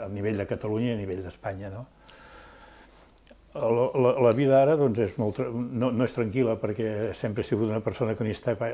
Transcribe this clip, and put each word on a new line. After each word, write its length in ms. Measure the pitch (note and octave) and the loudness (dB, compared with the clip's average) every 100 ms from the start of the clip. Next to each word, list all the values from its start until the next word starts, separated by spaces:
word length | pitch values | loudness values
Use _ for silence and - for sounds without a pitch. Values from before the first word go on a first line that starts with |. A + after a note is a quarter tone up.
a 40 | G2+ | -8
nivell 280 | G2+ G#2 G2+ | -6 -4 -2
de 100 | G2 | -4
Catalunya 460 | A#2 G#2+ A2 A#2+ | -4 -4 -2 -2
i 20 | |
a 60 | A2 | -2
nivell 220 | F#2+ F#2 | -4 -6
d'Espanya, 460 | F2+ - G#2 F#2 G2+ | -10 -10 -10 -8 -10
no? 160 | G2+ - _ - - - - - - - - - - - - - - - | -12 -16 _ -20 -20 -20 -20 -20 -20 -20 -20 -20 -20 -20 -20 -20 -20 -16
La, 360 | D3+ A#2 A#2 B2+ | -4 0 2 2
la, 200 | C#3 B2 C3+ | 4 4 6
la 120 | A#2+ | 4
vida 300 | A2+ C#3 C3+ | 6 6 6
ara, 160 | C#3 D#3 | 6 4
doncs, 160 | C#3 A2 | 2 2
és 200 | G#2 - | 0 0
molt 160 | G#2+ A#2+ | -2 -2
tra-, 140 | B2+ | -6
no, 380 | A#2+ B2 B2 B2+ | -4 -4 -2 0
no 140 | A#2+ A#2+ | 0 0
és 80 | - | 0
tranquil·la 380 | A2+ B2 A#2 A2 | -2 0 0 0
perquè 540 | G#2+ G#2 A2 G#2 A2 | -4 -2 -2 -2 -4
sempre 320 | - A2+ G#2 | -4 -4 -4
he 0 | - | -2
sigut 220 | G#2 A2 | 0 0
una 140 | A2 | 0
persona 300 | A2 F#2+ A2 A2 | -2 -2 -2 -2
que 80 | |
ni 80 | G#2+ | -4
està 220 | G2+ A#2+ G#2 | -2 -4 -2
pa-, 140 | A#2 | -4